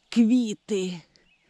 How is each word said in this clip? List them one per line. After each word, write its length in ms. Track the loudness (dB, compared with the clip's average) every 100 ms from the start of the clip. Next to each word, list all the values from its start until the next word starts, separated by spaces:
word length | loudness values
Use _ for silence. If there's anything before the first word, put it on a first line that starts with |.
| -6
квіти 920 | 2 4 2 0 -8 -6 -6 -6 -8 -16 _ _ _ _